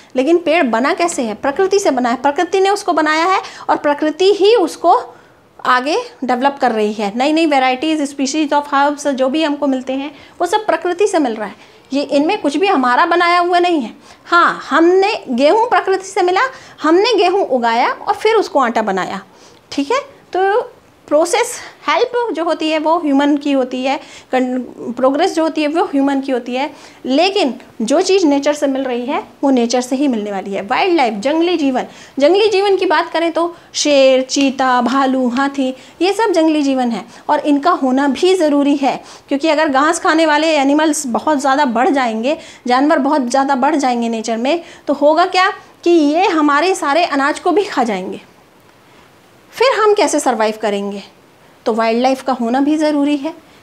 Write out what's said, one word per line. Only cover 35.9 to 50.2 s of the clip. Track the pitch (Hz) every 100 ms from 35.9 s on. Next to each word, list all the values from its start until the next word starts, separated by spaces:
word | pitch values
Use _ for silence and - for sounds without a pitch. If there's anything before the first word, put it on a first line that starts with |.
| -
ये | 349
सब | 392 453
जंगली | 339 320 302
जीवन | 277 262 247
है | 214 - - -
और | 294
इनका | 302 285 349
होना | 349 269 254 285
भी | 247 359 370
ज़रूरी | 311 285 285 285
है, | 277 - - - -
क्योंकि | 277 320
अगर | 294 320
घास | 262 302 349
खाने | 370 311 320
वाले | 294 320 311
animals | 269 294 311 294 254
बहुत | 220 311 294
ज़्यादा | 269 269 285
बढ़ | 226 269
जाएंगे, | 277 247 220 240 320 - - 240
जानवर | 247 294 320
बहुत | 269 302 240
ज़्यादा | 269 269 277
बढ़ | 269 311
जाएंगे | 269 240 233
nature | 226 220 226
में, | 262 330 - - -
तो |
होगा | 285 294 311 359
क्या | 370 381 392 - -
कि | 349
ये | 349 285 311 403
हमारे | 320 302 285 349 381
सारे | 311 294 359
अनाज | 285 277 302
को | 359
भी | 320 392
खा | 302
जाएंगे, | 240 190 190 - - _ _ _ _ _ _ - - _ _ _ _
फिर | - 508
हम | 427 427
कैसे | 415 285
survive | 302